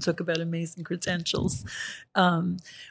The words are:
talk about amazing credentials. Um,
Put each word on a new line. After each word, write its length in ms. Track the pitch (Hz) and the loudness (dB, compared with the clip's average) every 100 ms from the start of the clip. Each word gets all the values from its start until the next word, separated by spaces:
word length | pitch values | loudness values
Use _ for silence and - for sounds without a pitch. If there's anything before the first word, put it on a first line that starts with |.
talk 180 | - 170 | 0 0
about 200 | 175 165 | 0 0
amazing 440 | 170 165 165 - | 0 -2 -4 -6
credentials. 800 | 160 180 - 180 170 - - - - - - - - - | -6 -4 0 -2 0 0 2 0 -2 -8 -8 -10 -4 4
Um, 420 | 180 170 180 180 - - - | 6 6 2 -2 -6 -18 -18